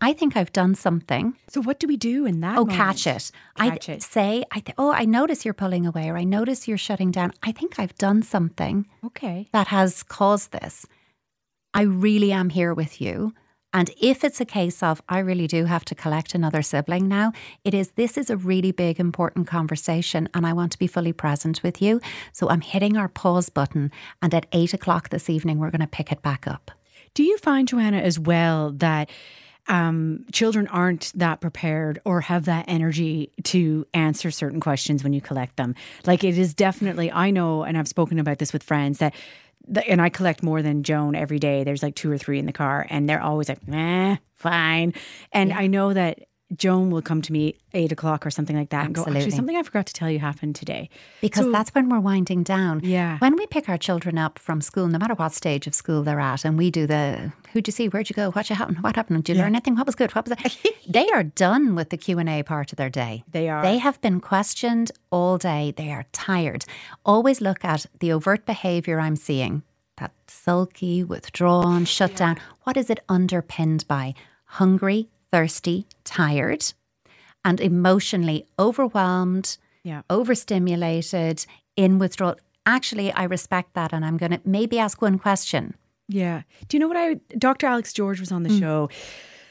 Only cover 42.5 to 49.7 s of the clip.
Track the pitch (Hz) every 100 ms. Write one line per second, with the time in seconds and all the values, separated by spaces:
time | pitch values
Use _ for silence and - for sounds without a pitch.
42.5 | - 139 143 - 147 147 156 151 151 139
43.5 | 135 - 151 165 185 190 202 - _ 170
44.5 | 170 160 165 170 - - - - 202 190
45.5 | 208 196 196 196 190 170 - - _ _
46.5 | 175 190 185 185 165 156 160 151 156 151
47.5 | - _ 185 165 156 160 151 156 147 151
48.5 | 151 147 143 151 165 160 139 202 147 254
49.5 | 339 311